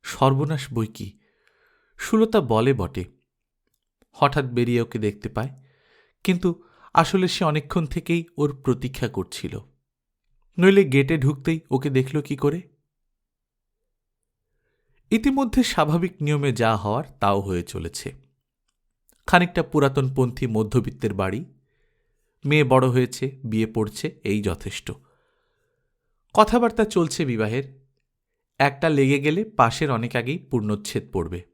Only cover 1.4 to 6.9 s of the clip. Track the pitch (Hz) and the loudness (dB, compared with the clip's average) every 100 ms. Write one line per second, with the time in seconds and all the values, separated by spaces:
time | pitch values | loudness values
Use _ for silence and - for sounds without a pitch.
1.4 | _ _ _ _ _ - - 220 220 220 | _ _ _ _ _ -16 -2 2 4 2
2.4 | 127 110 123 127 87 - 90 _ _ _ | 2 2 2 0 -2 -6 -10 _ _ _
3.4 | _ _ _ _ _ _ _ - 139 147 | _ _ _ _ _ _ _ 0 0 2
4.4 | 131 120 120 120 113 110 107 104 - - | -2 -2 0 0 -2 -2 -4 -4 -8 -6
5.4 | 131 - _ _ _ _ _ _ - 180 | -8 -10 _ _ _ _ _ _ -2 0
6.4 | 180 170 _ _ - | 0 -4 _ _ -2